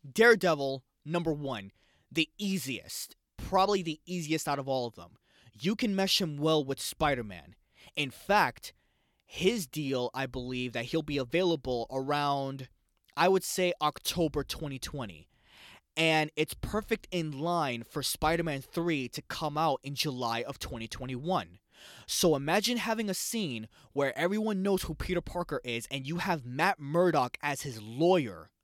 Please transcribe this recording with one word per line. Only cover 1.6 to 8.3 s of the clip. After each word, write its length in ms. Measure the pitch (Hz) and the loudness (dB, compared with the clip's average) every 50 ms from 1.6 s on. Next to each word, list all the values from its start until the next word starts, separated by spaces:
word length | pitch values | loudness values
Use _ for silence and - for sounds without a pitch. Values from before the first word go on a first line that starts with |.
| 98 98 _ _ _ _ _ _ _ _ | -8 -12 _ _ _ _ _ _ _ _
the 180 | - 170 156 _ _ | -2 -2 -2 _ _
easiest, 800 | - 208 196 190 180 120 131 123 92 - - - - - - - _ _ _ _ | -6 -4 -2 -2 -2 -4 -6 -8 -8 -10 -12 -12 -12 -12 -12 -16 _ _ _ _
probably 440 | - - - 190 190 190 202 208 190 | -12 -8 0 2 4 4 4 2 0
the 180 | 175 165 156 - _ | -2 -4 -8 -8 _
easiest 420 | - 180 180 160 147 156 151 - | -8 -6 -6 -2 -2 -2 -2 0
out 120 | 160 143 139 | -2 -2 -2
of 100 | 135 139 | -2 -2
all 180 | 131 131 123 | -2 -2 -2
of 80 | 117 - | -4 -8
them. 220 | - 85 87 - _ _ _ _ _ _ - _ 104 | -12 -18 -20 -20 _ _ _ _ _ _ -20 _ -4
You 160 | 117 180 226 | -2 -2 0
can 200 | - 254 220 196 | 0 0 0 2
mesh 260 | 190 190 190 - - | 2 2 2 2 0
him 160 | 196 160 147 | 0 -2 -2
well 260 | 143 147 160 160 151 139 | 0 2 4 4 2 2
with 160 | 131 135 - | 0 -4 -4
Spider-Man. 760 | - - - _ 156 147 139 123 113 104 92 85 73 87 - _ _ _ _ _ - - _ | -6 -8 -2 _ 2 2 2 0 -4 -8 -12 -14 -16 -20 -20 _ _ _ _ _ -20 -10 _
In 160 | 160 147 131 | -4 -4 -4
fact, 600 | - - - - | -6 -12 0 2